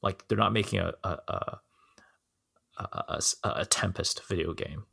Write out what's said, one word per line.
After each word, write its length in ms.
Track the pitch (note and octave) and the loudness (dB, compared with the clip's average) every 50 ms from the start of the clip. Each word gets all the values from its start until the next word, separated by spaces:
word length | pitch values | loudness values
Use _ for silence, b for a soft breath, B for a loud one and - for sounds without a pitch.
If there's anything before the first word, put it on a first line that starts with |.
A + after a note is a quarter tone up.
| - | 0
Like, 240 | G2+ F#2+ - - _ | -2 -2 -2 -2 _
they're 100 | A2 G#2 | 4 6
not 160 | G#2+ G2 A2 | 6 6 6
making 260 | A2 G2+ - - G2 | 4 2 2 2 0
a, 140 | F2 E2+ - - - | 0 0 -2 -4 -4
a, 60 | F#2+ | -4
a, 500 | E2 - - - - - - - - - _ _ b b b b b b b b b b _ _ _ _ _ _ _ _ _ _ _ - | -4 -4 -4 -4 -4 -4 -4 -6 -8 -10 _ _ b b b b b b b b b b _ _ _ _ _ _ _ _ _ _ _ -10
a, 60 | - | -10
a, 220 | - - - - - | -6 -4 -6 -4 -2
a 60 | - C#2+ | -2 0
s-, 180 | C#2+ - - - - | 0 0 0 0 -2
a 220 | G#2+ - - F#2+ | -2 0 0 2
Tempest 560 | - - - - F#2+ F#2 - E2 - - - - - | 2 2 2 2 0 0 0 0 -2 -2 -4 -4 -2
video 240 | G2+ F2 - E2+ E2 | 0 0 0 0 -2
game 320 | - - - D2 D#2 G#2+ _ | -4 -6 -6 -8 -10 -12 _